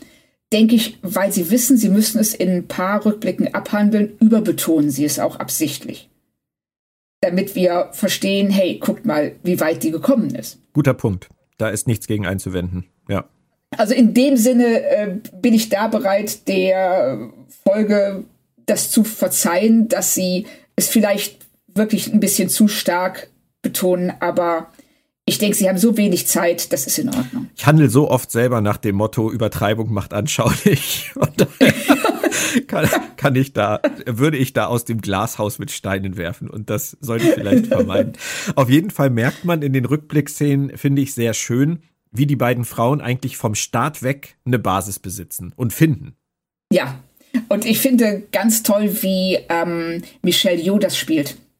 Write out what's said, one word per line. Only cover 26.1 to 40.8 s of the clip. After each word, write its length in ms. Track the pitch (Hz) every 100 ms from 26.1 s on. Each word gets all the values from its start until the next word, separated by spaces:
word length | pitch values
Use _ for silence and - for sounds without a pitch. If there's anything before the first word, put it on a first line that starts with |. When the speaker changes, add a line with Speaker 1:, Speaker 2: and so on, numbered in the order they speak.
| 175 -
Speaker 1:
Zeit, 460 | 170 175 170 -
das 140 | 135 -
ist 100 | 156
in 120 | 143
Ordnung. 400 | 131 123 - - -
Speaker 2:
Ich 100 | -
handle 200 | 156 143
so 200 | 113 147
oft 220 | 127 -
selber 300 | 117 123 120
nach 160 | 104 104
dem 180 | 113 98
Motto, 340 | 107 - 110
Übertreibung 640 | 113 107 - 104 110 110
macht 180 | 107 92
anschaulich. 960 | 104 104 - 117 143 - 147 - - -
<laughs> 40 | -
Und 180 | - -
daher 340 | - - 233 - - 277 - - - - - 262 -
kann, 240 | - - 339 - -
kann 200 | 143 127
ich 180 | 135
da, 260 | - 104 107 - - 135
würde 300 | 117 143 151
ich 160 | 131
da 120 | - 107
aus 200 | 120 -
dem 160 | 113
Glashaus 580 | 95 95 110 - 107 -
mit 100 | 101
Steinen 480 | - 104 98 98 92
werfen 320 | 85 - -
und 200 | - 107
das 260 | 107 - -
sollte 280 | 123 117 339
ich 60 |
vielleicht 340 | - 101 254 220
vermeiden. 460 | - 247 92 - - - - - 165
Auf 140 | 127
jeden 200 | 139 190
Fall 220 | - 139
merkt 340 | 117 120 - 175
man 160 | 170
in 100 | 143
den 120 | 135 123
Rückblickszenen, 920 | 151 - 147 143 - 147 139 139
finde 260 | -